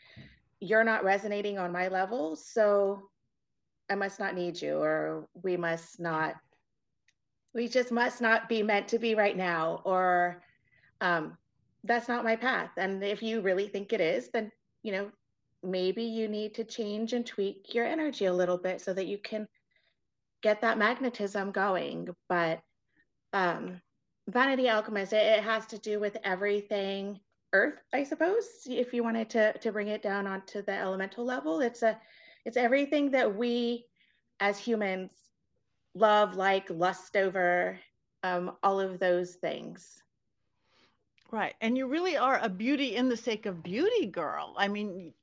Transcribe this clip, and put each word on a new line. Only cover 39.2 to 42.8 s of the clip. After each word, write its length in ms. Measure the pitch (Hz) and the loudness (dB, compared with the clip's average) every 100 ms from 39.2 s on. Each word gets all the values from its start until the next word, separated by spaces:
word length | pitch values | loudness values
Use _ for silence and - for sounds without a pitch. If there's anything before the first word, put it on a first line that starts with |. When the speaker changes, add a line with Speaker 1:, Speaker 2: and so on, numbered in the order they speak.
| 175 | 0
Speaker 1:
things. 680 | - 160 147 - - - - _ _ _ _ _ _ _ _ _ _ _ _ _ | -6 -6 -6 -10 -16 -20 -20 _ _ _ _ _ _ _ _ _ _ _ _ _
Speaker 2:
Right. 240 | 220 165 - | -4 -4 -2
And 160 | 226 254 | 0 0
you 100 | 262 | 0
really 280 | 311 359 285 | 0 0 2
are 240 | 262 262 | 2 2
a 60 | 226 | 0
beauty 480 | 185 233 294 | -2 0 0